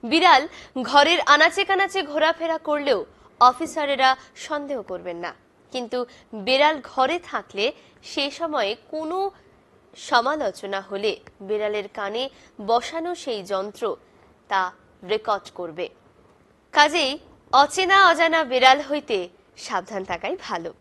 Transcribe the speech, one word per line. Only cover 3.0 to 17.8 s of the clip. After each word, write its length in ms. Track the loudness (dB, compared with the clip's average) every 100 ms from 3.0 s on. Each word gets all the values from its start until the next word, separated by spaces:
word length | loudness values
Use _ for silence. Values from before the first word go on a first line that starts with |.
| 0 _ _ _
অফিসারেরা 720 | 4 4 -6 -4 -2 2 2 2 -4 -18 -8
সন্দেহ 320 | -8 -6 -10 -8
করবেন 280 | -10 -10 -8
না, 80 | -10 -12 _ _ _
কিন্তু 260 | -10 -6 -6 -8 -12 _ -10 -2
বিড়াল 300 | 2 2 2 -8
ঘরে 240 | -2 -2 -2 -6
থাকলে 340 | -10 -10 -4 -4 -4 _ _ -12
সে 140 | -6 -6 -6
সময়ে 340 | -6 -2 -2 -4 _
কোনো 260 | -10 -6 -4 -6 -8 _ _ _ _ _ -20 0
সমালোচনা 720 | 2 2 -2 -4 -6 -8 -8 -8
হলে 240 | -6 -4 -6 -10 _ -6
বিড়ালের 380 | -4 -2 -4 -8 -8
কানে 260 | -8 -6 -8 _ -20 -16 0
বসানো 400 | 0 0 -8 -8 -8
সেই 180 | -6 -8 -6
যন্ত্র 320 | -6 -6 -6 -6 -6 _ _ _ _ _
তা 120 | -2 -2 -8 _ _ -6
রেকর্ড 340 | -4 -2 -4 -6 -12
করবে। 280 | -12 -8 -10 _ _ _ _ _ _ _ _
কাজেই 380 | 2 4 2 -2 -4 -14 _ _
অচেনা 460 | 4 4 2